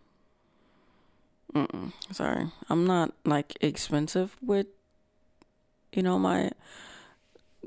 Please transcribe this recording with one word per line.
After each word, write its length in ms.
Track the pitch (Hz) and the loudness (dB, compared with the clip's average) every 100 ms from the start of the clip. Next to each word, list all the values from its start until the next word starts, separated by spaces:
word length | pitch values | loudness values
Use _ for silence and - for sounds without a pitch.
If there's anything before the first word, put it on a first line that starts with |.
| _ _ _ _ _ _ _ _ _ _ _ _ _ _ _ | _ _ _ _ _ _ _ _ _ _ _ _ _ _ _
Mm-mm. 400 | 147 139 - 92 - - | 0 0 -4 -8 -10 -14
Sorry. 400 | 190 - - 165 - - | -4 -2 0 -2 -6 -2
I'm 160 | 165 | 2
not, 280 | 180 180 165 - | 4 4 2 -2
like, 320 | - 147 143 - | 0 0 0 -2
expensive 760 | 151 156 - 151 151 185 185 - | -2 -2 -2 0 0 -2 -2 -6
with, 240 | 254 202 196 - _ _ _ _ _ _ _ _ _ _ _ | 0 0 0 -8 _ _ _ _ _ _ _ _ _ _ _
you 100 | - | 0
know, 160 | 185 185 | 2 4
my 320 | 185 185 190 - - - - - - _ _ - _ _ | 2 2 0 -4 -18 -20 -20 -20 -20 _ _ -20 _ _